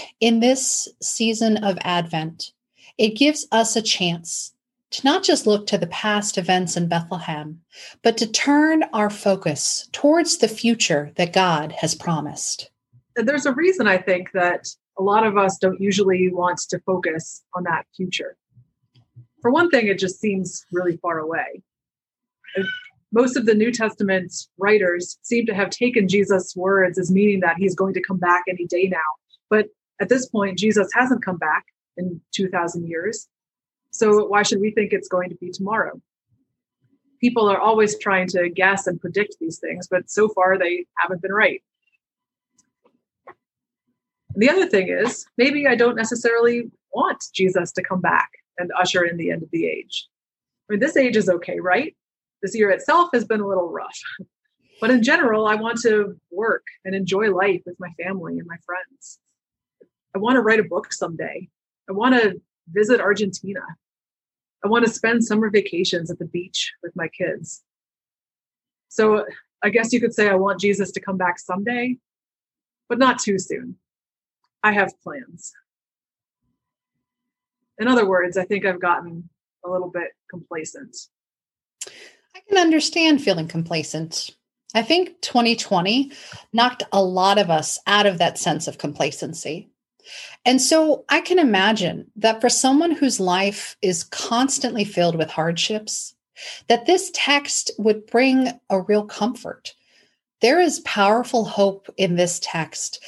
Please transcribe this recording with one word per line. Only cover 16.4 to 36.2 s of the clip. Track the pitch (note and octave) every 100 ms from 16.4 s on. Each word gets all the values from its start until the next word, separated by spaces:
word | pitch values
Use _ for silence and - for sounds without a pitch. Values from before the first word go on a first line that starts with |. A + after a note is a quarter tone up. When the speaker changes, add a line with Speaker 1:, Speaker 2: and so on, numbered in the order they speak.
| F3+ - -
Speaker 2:
to | F#3
focus | - F#3 F#3 D#3+ - - _
on | F3+
that | F3+ D#3+ - -
future. | F3+ - - - _ _ _ _ _ _ _ - - _
For | A#3+
one | D4 F4
thing, | C4+ G#3+
it | F3+
just | F#3 -
seems | G#3+ F#3+ F3+ - -
really | F3 F3+ E3+
far | F3 E3
away. | D#3 E3 - - _ _ _ _ _ _ _ _ - - F#3+ - - _ _
Most | A3+ B3+ C4+
of | A3
the |
New | G#3+ A3+
Testament | A#3 A3 - G3 F#3+ F3+ - - -
writers | G3 G#3+ F#3 F3 F3+ -
seem | - A#3 A#3
to |
have | G3 G3
taken | - B3 A#3+ F#3+
Jesus' | G3+ G3 F#3+ F#3
words | F3+ F#3 G3 F3+ F3
as | E3
meaning | F#3+ G#3 G3
that | F3 E3
he's | F#3+
going | F3+ F#3+
to | F3+
come | F#3 F#3
back | F3 F3+ F3+
any | F3 F3
day | F3 F#3+
now. | F3 D#3 D#3 _ _ -
But | G#3+ G#3 _ _ -
at | G3
this | C4 B3+
point, | G#3+ G3 F3+
Jesus | G#3+ G#3+ F#3+
hasn't | A#3 B3+ B3
come | - F3
back | D#3+ D#3+ - _ _ -
in | F3+ E3+ -
two | - F#3+
thousand | F#3 E3+ E3+ E3+
years. | E3 F#3 A3+ - _ _ _ _ _ _
So | - G#3+ G#3
why | G#3 G#3
should | G3+ G3+
we | G#3+
think | G#3+ G3+
it's | G3 -
going | F3+ F3+
to | F3
be | F3+
tomorrow? | F3+ F#3+ A3 D#3+ E3+ - _